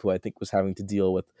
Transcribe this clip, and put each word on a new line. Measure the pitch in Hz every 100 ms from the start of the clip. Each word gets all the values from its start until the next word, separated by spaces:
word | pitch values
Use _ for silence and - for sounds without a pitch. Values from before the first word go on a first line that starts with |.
who | 101
I | 90
think | 104 -
was | -
having | 98 -
to | 92
deal | 98 101 95
with | 92 - _